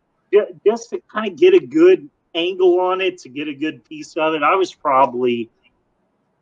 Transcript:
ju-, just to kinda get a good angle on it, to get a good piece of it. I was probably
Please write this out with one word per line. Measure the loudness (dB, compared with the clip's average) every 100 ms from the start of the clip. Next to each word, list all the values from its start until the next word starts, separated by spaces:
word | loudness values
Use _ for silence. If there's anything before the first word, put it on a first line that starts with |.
| _ _ _
ju-, | 0 0 -4 -2
just | -2 -6
to | -14 -10
kinda | -8 -8
get | 2 4
a | 4
good | 2 4 4 4 0 _ _ -6
angle | -6 0 2 2
on | 0 -2
it, | -4 -6
to | -12
get | -12 -12
a |
good | -8 -8 -10
piece | -16 -18 -12 -4
of | -4
it. | -2
I | 0 0
was | -2
probably | -6 -2 2 0 0 -2 -2 -6 _ _ _ _ _ _ _ _ _